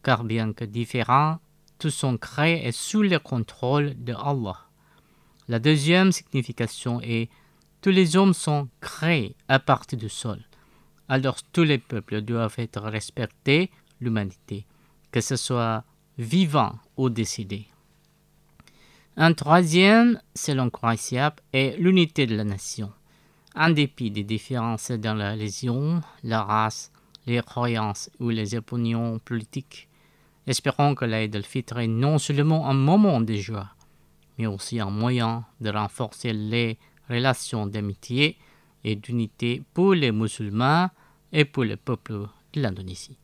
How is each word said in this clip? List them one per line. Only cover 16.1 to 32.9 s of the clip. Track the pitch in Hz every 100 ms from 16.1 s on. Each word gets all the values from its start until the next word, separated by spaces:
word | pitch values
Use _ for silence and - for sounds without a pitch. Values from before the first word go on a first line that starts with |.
| -
vivant | 113 170 175 143 104 113 _ -
ou | 131
décédé. | 113 110 - 101 104 107 _ _ _ _ _ _ _ _ _ _ _ _ _ _ -
Un | 165
troisième, | 156 147 170 170 170 196 226 240 233 _ -
selon | - 135 123
Quraish | - 117 113
Shihab, | - 127 147 - _
est | 135 135 -
l'unité | 175 190 160 - 127
de | 107
la |
nation. | 104 98 - - 101 - _ _ _ _ _ -
En | 160
dépit | 151 139 - 117
des | 104
différences | 104 110 - 127 117 110 -
dans | 120 110 107
la | 101
religion, | 107 107 98 127 120 151 170 151 -
la | 117 113
race, | 101 107 110 - - _ _ - -
les | 120
croyances | - - 120 113 107 101 - _
ou | 120
les | 113 104
opinions | 117 110 123 117 117 117 113
politiques, | - 120 113 135 - - - _ _ _ _ _ -
espérons | 131 143 - 143
que | 135 120
l'Aïd | 110 107 107
al-Fitr | 101 131 - 120
est | 113
non | 113 139 151
seulement | - 143 151 160 135
un | 135
moment | 139